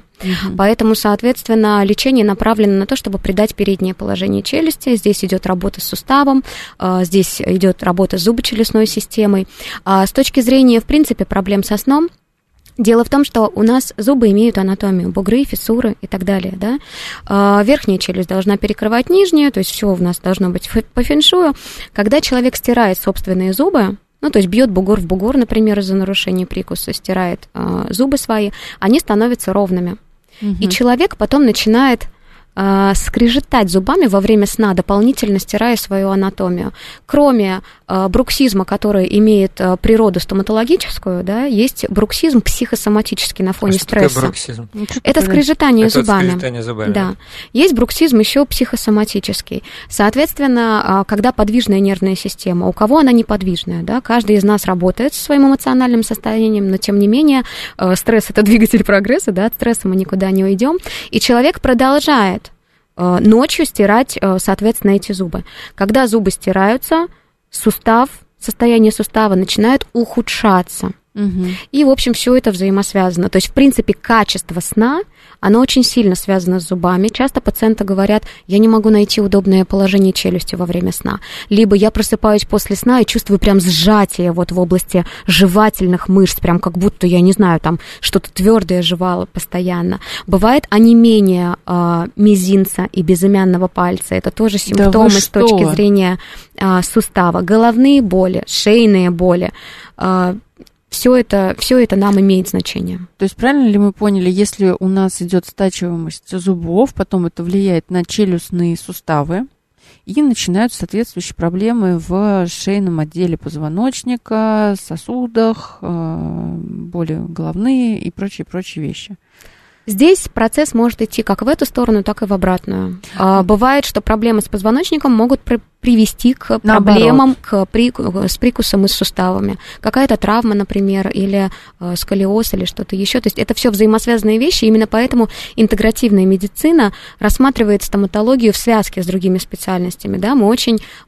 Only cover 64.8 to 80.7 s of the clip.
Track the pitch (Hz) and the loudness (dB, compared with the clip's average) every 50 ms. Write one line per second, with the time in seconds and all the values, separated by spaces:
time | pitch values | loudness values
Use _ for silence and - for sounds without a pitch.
64.8 | - 202 196 196 196 - 202 180 190 170 160 185 - - - - - - - - | 0 0 0 0 -2 -4 -6 -6 -6 -6 -6 -8 -10 -12 -18 -20 -20 -20 -8 -4
65.8 | 196 202 214 262 262 226 208 226 202 190 - - - - 185 190 190 202 233 262 | -2 0 2 2 2 2 0 0 0 0 -2 -2 -4 -2 0 2 2 2 0 -2
66.8 | - - 320 320 339 359 - _ _ _ _ _ _ _ - - - 220 - - | -2 -2 -2 -2 -2 -4 -8 _ _ _ _ _ _ _ -14 -2 -2 -2 -2 0
67.8 | - 226 220 233 254 277 - - _ _ _ _ - - 214 - 240 240 233 226 | 0 0 2 2 2 0 -4 -12 _ _ _ _ -12 -10 -4 0 0 2 4 4
68.8 | 220 214 220 - 214 - - 220 220 214 190 185 190 185 - - 208 233 262 269 | 4 4 2 0 -6 -4 -2 -2 0 2 0 0 -2 -2 -2 0 2 2 2 0
69.8 | - - - 240 226 - - - 226 - - - - 214 190 180 180 - - - | -2 -4 -4 -4 -4 -2 -4 -4 -4 -4 -4 0 2 2 2 2 0 -2 -8 -8
70.8 | - 185 190 - _ _ _ 202 208 196 180 185 180 180 185 185 - - - 277 | -8 -8 -8 -10 _ _ _ -4 -4 -2 -2 -4 -4 -4 -6 -8 -10 -4 0 2
71.8 | 302 269 269 262 - 254 233 - - 254 247 254 - 226 202 175 190 196 196 196 | 4 4 2 2 0 -2 -2 -2 0 2 2 2 2 0 -2 0 0 0 0 0
72.8 | 202 - - 202 185 185 175 170 175 180 - 190 190 - - - 277 277 254 - | -2 -2 0 0 0 0 0 -2 -2 0 0 0 0 0 2 4 4 4 4 2
73.8 | - - 196 - - - 233 226 208 - - 190 - - 170 180 - - - 214 | 0 -2 -2 -4 -2 0 2 2 2 0 -2 -6 -8 -8 -8 -8 -8 -2 0 0
74.8 | 220 247 277 339 415 - _ _ _ - - _ - 196 208 233 254 - - 269 | 0 2 0 -2 -6 -8 _ _ _ -20 -14 _ 2 2 4 4 4 4 2 2
75.8 | 247 - - 247 226 196 185 - - - 196 190 175 180 180 185 165 - 185 180 | 0 2 2 2 2 2 0 -2 -2 -2 -2 0 0 0 -2 -2 -4 -4 -4 -2
76.8 | 170 180 180 180 196 226 - - 262 277 - 262 - - - - - 220 220 - | 0 0 0 0 0 -2 0 -2 -2 -2 -2 -2 -2 -4 -2 0 0 0 0 0
77.8 | 208 196 196 190 196 196 208 214 - - - - _ - 185 202 220 226 220 220 | -2 -2 -2 0 0 2 0 0 -2 -6 -12 -20 _ 0 2 4 4 4 4 4
78.8 | 208 220 220 208 208 202 - - 208 196 190 196 185 196 190 190 190 - - 190 | 4 4 4 4 4 2 0 -2 0 2 2 2 2 4 2 2 2 0 0 0
79.8 | 196 190 190 202 196 190 185 - - 185 180 180 - - - 175 180 170 | 0 2 2 2 2 2 0 0 -2 -2 -2 -4 -4 -6 -6 -6 -4 -4